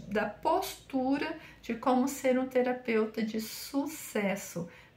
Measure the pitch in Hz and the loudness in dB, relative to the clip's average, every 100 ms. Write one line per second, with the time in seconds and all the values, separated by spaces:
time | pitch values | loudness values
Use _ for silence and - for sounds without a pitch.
0 | - 208 214 - 320 349 381 - - 269 | -4 -2 -2 0 2 2 2 -8 -4 0
1 | 254 285 311 320 - - - 226 277 247 | 2 2 0 -6 -12 -16 -6 -2 4 4
2 | 277 - 262 254 262 254 247 240 - 220 | 2 2 2 2 2 2 2 0 0 2
3 | 220 - 214 220 214 - - 277 294 - | 2 0 -2 -2 -6 -10 -4 -2 -2 -6
4 | - 226 196 202 - 170 175 - - | -4 -2 0 -2 -4 -8 -8 -12 -20